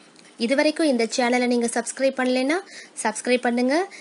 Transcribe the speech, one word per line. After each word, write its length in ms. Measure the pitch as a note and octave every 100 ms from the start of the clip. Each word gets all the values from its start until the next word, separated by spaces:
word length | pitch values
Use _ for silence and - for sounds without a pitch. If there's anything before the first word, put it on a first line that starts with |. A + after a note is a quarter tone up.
| - - - -
இதுவரைக்கும் 500 | A3+ C#4 D4+ D4+ D#4
இந்த 200 | A#3+ A3+ -
சேனலை 300 | A#3+ B3 B3
நீங்க 200 | A#3+ A#3
சப்ஸ்கிரைப் 520 | A#3+ A#3+ - C4+ C4
பண்ணலைன்னா 360 | B3+ B3+ C4 F4 F#4+ - - -
சப்ஸ்கிரைப் 380 | A3 G#3 B3 B3
பண்ணுங்க. 460 | B3 A#3+ B3+ D4+ F#4+ -